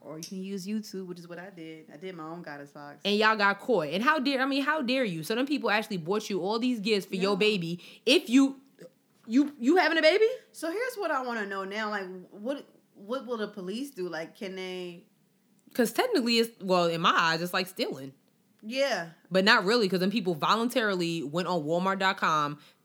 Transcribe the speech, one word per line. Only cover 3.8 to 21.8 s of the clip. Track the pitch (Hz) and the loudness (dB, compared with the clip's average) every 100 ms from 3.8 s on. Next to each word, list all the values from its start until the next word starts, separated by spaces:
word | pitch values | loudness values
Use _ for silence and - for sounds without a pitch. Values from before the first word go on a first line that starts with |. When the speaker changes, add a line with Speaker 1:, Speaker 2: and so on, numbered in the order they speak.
| 147 | 0
Speaker 2:
And | 185 | 0
how | 269 311 | 2 2
dare, | 262 254 | 2 0
I | 269 | 0
mean, | 277 | 0
how | 277 311 | 0 0
dare | 240 262 | 0 0
you? | 220 160 | 0 -2
So | 156 226 | -2 -2
them | 269 | 0
people | 269 214 | 0 2
actually | 214 214 185 | 0 0 -4
bought | 156 214 214 | -2 -2 -2
you | 185 | -2
all | 185 226 | -2 0
these | 254 233 | 0 0
gifts | 202 202 - | 2 0 0
for | 190 | 0
your | 190 | 2
Speaker 1:
Yeah. | 190 | 2
Speaker 2:
baby. | 214 208 165 175 - - 233 | 2 2 -2 -6 -10 -2 4
If | 320 - | 4 6
you, | 262 269 - - - - _ _ _ 226 | 4 4 0 -18 -20 -20 _ _ _ 0
you, | 247 294 - | 2 2 0
you | 247 359 | 4 6
having | 311 330 | 4 4
a | |
baby? | 311 392 453 508 - | 6 6 4 2 -12
Speaker 1:
So | - 330 | -10 -6
here's | 392 508 403 | -4 -4 -4
what | 339 | -2
I | 269 | -2
wanna | 247 233 202 | -4 -4 -4
know | 196 | -6
now. | 190 214 214 | -6 -4 -4
Like, | 202 185 185 175 | -4 -8 -12 -16
what, | 202 226 285 - _ _ | -8 -6 -6 -8 _ _
what | 196 202 262 233 | -16 -8 -8 -6
will | 226 | -6
the | 208 | -6
police | 208 180 226 285 | -8 -8 -8 -8
do? | 185 175 | -8 -6
Like, | 160 165 - | -6 -10 -10
can | 196 190 | -10 -8
they | 185 185 175 175 - _ _ _ _ _ _ | -8 -8 -10 -14 -20 _ _ _ _ _ _
Speaker 2:
'Cause | - 226 | -2 0
technically, | - 508 359 233 233 | 0 0 2 2 2
it's, | 226 - | 2 -2
well, | 185 180 170 | 0 4 4
in | 165 | 2
my | 196 180 | 2 4
eyes, | 165 165 | 4 2
it's | 175 | 0
like | 190 185 | -2 -4
stealing. | - 381 135 135 - _ _ _ _ | -4 -4 -6 -12 -16 _ _ _ _
Speaker 1:
Yeah. | 214 262 277 196 170 - - | -6 -2 0 0 -4 -12 -2
Speaker 2:
But | 185 202 | 2 6
not | 240 185 | 6 6
really, | 240 190 | 2 2
'cause | 185 | 2
then | 190 | 0
people | 220 180 156 | 0 -2 0
voluntarily | 165 214 240 254 214 180 170 165 | 2 2 2 0 0 0 0 -2
went | 139 170 170 | -4 -2 0
on | 175 | 0
Walmart | 147 170 | 0 0